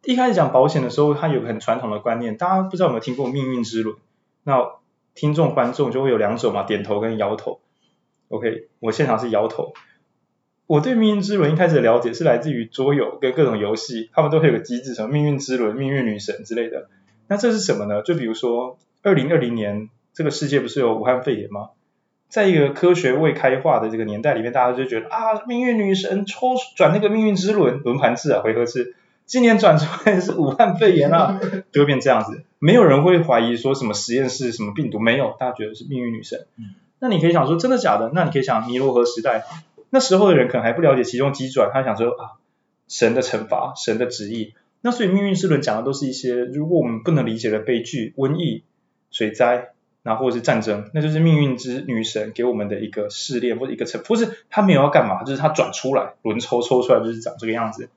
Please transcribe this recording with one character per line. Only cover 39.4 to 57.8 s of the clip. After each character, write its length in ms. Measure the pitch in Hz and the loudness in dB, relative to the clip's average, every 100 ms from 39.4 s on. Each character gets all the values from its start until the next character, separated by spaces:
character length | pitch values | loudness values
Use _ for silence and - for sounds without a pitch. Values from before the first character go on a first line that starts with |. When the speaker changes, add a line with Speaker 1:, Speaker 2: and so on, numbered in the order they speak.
| - - _ _ _ | -4 -18 _ _ _
Speaker 1:
那 80 | 262 | 0
时 180 | - 190 | 4 4
候 100 | 202 | 6
的 80 | 156 | 6
人 120 | 123 | 4
可 80 | 123 | 0
能 80 | |
还 100 | 113 | -2
不 80 | 117 | 2
了 140 | 160 127 | 4 4
解 80 | |
其 140 | 117 120 | 0 0
中 120 | 139 | -2
机 160 | 139 131 | -2 -4
转， 220 | 131 101 | 0 0
他 120 | 131 | 0
想 120 | 127 104 | -2 -2
说 140 | 117 | -2
啊， 220 | - - - _ _ _ _ _ | -4 -12 -20 _ _ _ _ _
神 260 | - 113 | 0 2
的 80 | 123 | 2
惩 240 | - 110 - | -2 -4 -2
罚， 280 | - - - | -4 -4 -6
神 240 | - 110 | -4 -2
的 80 | 123 | -4
旨 220 | - 101 | -6 -8
意。 240 | 113 107 _ _ _ | -8 -10 _ _ _
那 80 | 240 | -4
所 160 | 240 202 | 0 2
以 40 | |
命 140 | 190 | 2
运 120 | 202 185 | 0 0
之 120 | 185 | 2
轮 140 | 147 | 2
讲 160 | - 110 | 0 -2
的 60 | |
都 100 | 127 | -4
是 140 | 139 135 | -4 -6
一 40 | |
些， 220 | 127 127 | -4 -4
如 340 | 123 123 139 160 | -2 -4 -4 0
果 120 | 170 | 0
我 40 | |
们 200 | 123 113 | 0 -4
不 80 | 139 | 0
能 140 | 156 113 | 0 0
理 120 | 113 | -4
解 140 | 110 | -2
的 80 | 107 | -2
悲 240 | 107 120 | -2 -4
剧、 320 | - 135 107 - | -4 -8 -8 -4
瘟 200 | 135 165 | -2 -2
疫、 260 | 165 110 _ _ _ _ _ | -4 -6 _ _ _ _ _
水 200 | - 110 | -6 -4
灾， 420 | 104 120 123 - _ _ _ | 0 2 2 -4 _ _ _
然 140 | 117 113 | -6 -2
后 100 | 127 | 0
或 60 | |
者 60 | 120 | 0
是 40 | |
战 220 | 117 120 | 0 0
争， 260 | 110 104 107 | 0 -4 -4
那 100 | 156 | -4
就 80 | 151 | -2
是 100 | 156 | 2
命 160 | 165 151 | 4 4
运 200 | 139 120 | 2 -2
之 260 | 127 127 | -6 -8
女 220 | 135 113 | -4 -4
神 280 | 110 107 107 | -4 -4 -6
给 100 | 107 123 | -2 -2
我 60 | |
们 160 | 110 101 | -2 -4
的 120 | 101 | -6
一 100 | 107 | -6
个 220 | - 104 | -8 -8
试 280 | - - 123 | -8 -6 -4
炼 200 | 123 110 | -4 -4
或 80 | 131 | -6
者 60 | |
一 20 | 110 | -8
个 100 | 117 | -8
惩， 180 | 110 - | -8 -2
或 80 | 220 | -2
是 300 | 233 - _ | -2 -6 _
他 140 | - | 2
没 100 | 196 | 4
有 80 | 143 | 4
要 80 | 143 | 4
干 180 | 156 110 | 2 2
嘛， 140 | 92 | -4
就 120 | 120 139 | -6 -4
是 20 | |
他 100 | 151 | -2
转 220 | - - | 0 -2
出 220 | - 131 | -4 -2
来， 200 | 135 - - | -2 -4 -8
轮 160 | 113 110 | -4 -4
抽 240 | 113 120 | -2 -4
抽 180 | 120 127 | 2 0
出 120 | 123 | 4
来 60 | 117 | 2
就 140 | 113 | 2
是 60 | 113 | -8
长 160 | 113 - | -10 -8
这 80 | 113 | -6
个 80 | |
样 180 | 113 113 | -4 -6
子。 200 | 110 | -8